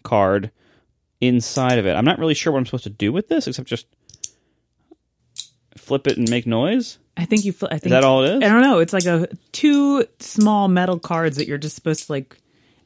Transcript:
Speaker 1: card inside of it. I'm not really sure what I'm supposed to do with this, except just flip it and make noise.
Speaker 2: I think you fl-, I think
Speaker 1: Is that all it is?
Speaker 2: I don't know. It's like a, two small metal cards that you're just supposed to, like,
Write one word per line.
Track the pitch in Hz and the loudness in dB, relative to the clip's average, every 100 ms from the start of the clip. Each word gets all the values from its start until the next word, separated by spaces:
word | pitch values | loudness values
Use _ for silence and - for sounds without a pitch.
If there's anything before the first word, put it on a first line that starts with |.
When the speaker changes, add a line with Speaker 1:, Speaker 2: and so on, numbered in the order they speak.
Speaker 1:
card | - 107 95 101 107 _ _ _ _ _ _ - | 0 2 4 2 -2 _ _ _ _ _ _ -4
inside | 123 123 - - 127 123 | 0 2 0 0 2 2
of | 98 | 2
it. | 80 | 2
I'm | |
not | 131 185 | 2 2
really | 160 | 0
sure | 147 170 | -2 0
what | 139 | -2
I'm | 123 | -2
supposed | 127 | -6
to | 104 | -10
do | 104 101 | -4 -2
with | 165 - | -2 -2
this, | 330 180 | -2 -4
except | 131 127 | -8 -8
just | 117 - _ _ - - _ _ _ _ _ _ _ _ _ _ - - _ _ - | -10 -10 _ _ -16 -16 _ _ _ _ _ _ _ _ _ _ -14 -14 _ _ -16
flip | - 139 139 | -6 -4 -2
it | - | 0
and | 113 | 0
make | 120 120 | -2 -2
noise. | 113 147 247 233 - _ - | -2 -2 -2 -4 -12 _ -8
Speaker 2:
I | |
think | 170 214 | -2 -2
you | 202 | -2
fl-, | 175 - | -6 -6
I | 151 | -6
think | 175 | 0
Speaker 1:
Is | |
that | 131 | 2
all | 135 131 | 4 4
it | 135 240 | 2 2
is? | |
Speaker 2:
I | 214 | 4
don't | 226 | 4
know. | 269 190 | 4 4
It's | 165 | 2
like | 196 175 | 0 0
a, | 165 175 - _ | 0 -2 -8 _
two | - 302 285 285 277 - - | -2 2 2 2 0 -2 -6
small | - - 214 208 196 | -6 2 2 4 2
metal | 180 185 175 | 2 0 -4
cards | - 165 165 139 | -4 -2 -2 -4
that | - | -8
you're | 143 | -8
just | 151 - | -8 -6
supposed | 165 151 - | -4 -4 -4
to, | |
like, | 143 135 _ _ _ _ _ | -8 -10 _ _ _ _ _